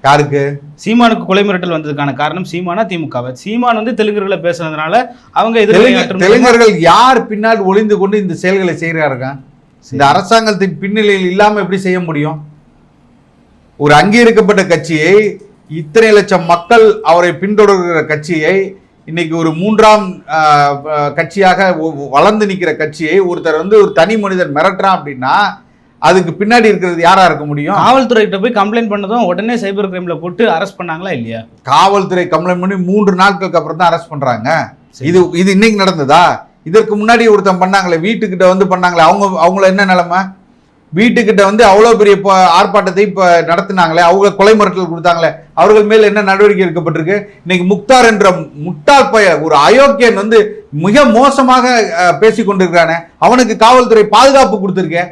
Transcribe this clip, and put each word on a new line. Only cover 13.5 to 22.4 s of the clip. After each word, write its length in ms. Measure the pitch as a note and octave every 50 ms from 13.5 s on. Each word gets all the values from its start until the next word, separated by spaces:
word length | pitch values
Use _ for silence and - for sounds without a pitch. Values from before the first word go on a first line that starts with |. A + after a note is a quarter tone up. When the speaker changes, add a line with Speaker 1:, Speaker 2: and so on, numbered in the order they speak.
| _ _ _ _ _
Speaker 1:
ஒரு 180 | _ C#3+ D3 D3
அங்கீகரிக்கப்பட்ட 720 | D3 E3 G3+ G#3 A#3+ A#3+ A3+ G#3 G#3+ G#3+ F#3 G3+ F#3+ F#3
கட்சியை, 760 | F#3+ E3+ D#3 D3+ D#3 E3 D3+ D3+ E3 F#3+ G#3+ G#3+ G3+ - - - _ _ _ _ _
இத்தனை 420 | D#3 E3 D#3+ D3+ - A3+ A3 A3
லட்சம் 340 | G#3+ G#3 F#3 - G3 F3 E3
மக்கள் 560 | E3+ E3+ F3 - - A#3 A#3 A3 A3 - -
அவரை 280 | - D3 E3 F3 F3 F3
பின்தொடர்கிற 760 | E3 - F#3 G3+ G#3 G#3 G#3+ G3 G3 F#3 F3+ F3 E3+ D#3+ C3+
கட்சியை, 680 | C#3 D3+ D3 D3+ D#3 F3 D#3 D3+ D#3+ F#3 G3 F#3+ C#3+ C3+ - _ _ _ _ _
இன்னைக்கு 320 | - D#3 E3+ E3+ D#3 D#3+
ஒரு 160 | E3 E3 D#3+
மூன்றாம், 680 | D#3 D#3+ F#3 G#3+ A3 G#3+ G#3+ G#3+ G#3+ G#3+ G3 F#3 E3+ D3 - -
ஆ, 120 | D3+ D#3+ D#3 D3+ D3 D3 C#3+ C#3+ C#3+ C#3 C#3
ஆ, 220 | D#3 D#3 D3 D3 C#3+
கட்சியாக 680 | C#3+ D#3+ E3 D#3+ - G3 F#3+ F#3 F3+ F#3 G3 F#3 F3+ D#3
ஒ-, 300 | D#3 D#3+ D3+ C#3 C#3+ C3
வளர்ந்து 360 | B2+ C#3+ D#3+ G3+ G#3+ G#3+